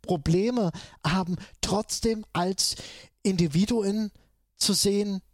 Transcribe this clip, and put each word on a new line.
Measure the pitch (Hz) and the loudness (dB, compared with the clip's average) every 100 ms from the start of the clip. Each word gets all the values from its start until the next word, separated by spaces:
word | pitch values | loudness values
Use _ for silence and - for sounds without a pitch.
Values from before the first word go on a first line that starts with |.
Probleme | - 175 170 175 220 247 185 - - - | -4 -2 2 2 2 2 0 -2 -12 -6
haben, | 156 185 175 180 - - | 0 0 0 -4 -8 -8
trotzdem | - 196 - - 226 220 208 | -2 -2 -2 -2 0 -2 -4
als | 170 180 190 - - - - - _ | -2 -2 0 -2 -4 -10 -18 -20 _
Individuen | 202 185 170 156 208 233 196 214 214 - _ _ _ - | 0 2 2 4 2 2 0 -2 -4 -8 _ _ _ -4
zu | - | 0
sehen | 190 202 202 208 190 - | 2 2 2 0 -4 -8